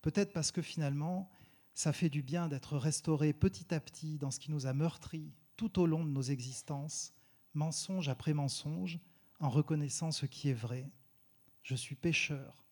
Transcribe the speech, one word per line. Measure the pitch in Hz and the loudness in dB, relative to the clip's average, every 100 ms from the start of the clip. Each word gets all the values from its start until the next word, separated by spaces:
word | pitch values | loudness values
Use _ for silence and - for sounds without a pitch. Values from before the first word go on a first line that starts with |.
Peut-être | 156 202 202 | 2 2 0
parce | 170 147 | 0 0
que | - | -2
finalement, | 156 - 143 143 156 185 185 - - _ _ | -4 -2 0 0 0 -2 -6 -14 -20 _ _
ça | - 160 | 0 0
fait | - 170 | 4 2
du | 143 | 2
bien | 131 175 165 | -2 -2 0
d'être | 139 - | -4 -2
restauré | 147 151 147 - 151 151 | 0 2 2 2 4 4
petit | - 190 - - | 6 4 2 -4
à | 160 | -4
petit | - - 156 151 | -4 -10 -8 -4
dans | 139 | -4
ce | - | -4
qui | 147 | -4
nous | 151 | -2
a | 131 | 0
meurtris | 131 160 - - 160 151 - _ - | 2 0 -2 -10 -10 -10 -16 _ -6
tout | 220 185 | -2 4
au | |
long | 170 160 | 4 4
de | 160 | 2
nos | 139 | 0
existences, | 127 135 123 127 - 143 151 - - _ _ _ _ | 0 -2 -4 -10 -6 -6 -4 -6 -8 _ _ _ _
mensonge | 147 156 156 - 190 143 | -2 0 -2 -2 0 0
après | 127 160 | 0 0
mensonge, | 151 139 - 147 165 185 165 _ _ _ _ | 2 0 -2 -4 -4 -4 -6 _ _ _ _
en | 147 | 2
reconnaissant | 139 151 156 143 - 165 | 4 4 0 0 -2 -2
ce | 151 | -2
qui | 135 - 143 | -4 0 0
est | |
vrai. | 120 113 127 139 - _ _ _ _ _ _ | 0 -2 -4 -8 -14 _ _ _ _ _ _
Je | - | -6
suis | 127 - | -4 -4
pécheur. | 139 170 156 - 143 - - _ | -2 2 2 0 -2 -8 -18 _